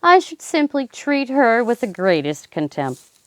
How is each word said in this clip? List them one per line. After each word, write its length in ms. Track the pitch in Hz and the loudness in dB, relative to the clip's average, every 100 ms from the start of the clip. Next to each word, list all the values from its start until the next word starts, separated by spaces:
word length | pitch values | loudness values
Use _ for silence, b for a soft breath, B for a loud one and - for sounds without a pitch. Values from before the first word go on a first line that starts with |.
I 200 | 349 359 | 6 4
should 200 | 370 330 | 4 -10
simply 460 | - 330 294 285 262 | -6 -2 0 -2 -6
treat 420 | - - 285 269 | -8 -2 -2 0
her 360 | 269 254 226 | 2 2 2
with 160 | 233 233 | 0 -2
the 80 | 233 | -4
greatest 640 | 180 185 170 143 147 - | -2 0 2 0 -6 -8
contempt. 500 | - 151 - 143 123 _ _ | -6 -6 -4 -6 -6 _ _